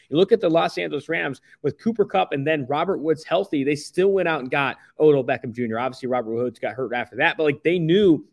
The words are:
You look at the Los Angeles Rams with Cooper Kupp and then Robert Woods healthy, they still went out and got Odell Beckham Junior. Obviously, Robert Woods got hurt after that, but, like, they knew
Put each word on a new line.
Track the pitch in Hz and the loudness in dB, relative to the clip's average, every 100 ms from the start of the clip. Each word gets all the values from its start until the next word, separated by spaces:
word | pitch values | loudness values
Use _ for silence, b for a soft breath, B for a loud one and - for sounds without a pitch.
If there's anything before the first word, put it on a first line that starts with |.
| b | b
You | 151 | 0
look | 190 | 4
at | 226 | 2
the | 180 | 2
Los | 165 175 180 | 2 0 -2
Angeles | 170 147 - | -6 -6 -6
Rams | 165 160 127 b b | -6 -6 -8 b b
with | 147 - | -6 -4
Cooper | 226 226 | -2 -2
Kupp | 196 190 - | 0 0 0
and | 143 139 | -2 0
then | 156 127 | -2 -2
Robert | 143 180 151 | -2 -2 -2
Woods | 156 151 | -2 -2
healthy, | - 170 202 147 | -2 -2 0 -2
they | 135 147 | 0 -2
still | - - 196 | -4 0 2
went | 196 170 | 2 0
out | 156 | -2
and | 127 | -2
got | 147 135 - b - | -2 -2 -4 b 2
Odell | 156 143 | 4 4
Beckham | 127 123 131 | 2 -2 -4
Junior. | 110 120 110 | -6 -4 -2
Obviously, | 131 127 123 | -4 -6 -4
Robert | 123 110 | -2 -2
Woods | 117 123 117 | -2 -4 -4
got | 117 | -8
hurt | 113 123 | -6 -6
after | 120 113 107 | -4 -6 0
that, | 156 143 | 0 2
but, | |
like, | 156 147 | 0 0
they | 160 180 | 0 0
knew | 160 185 196 139 - | 2 4 6 4 -2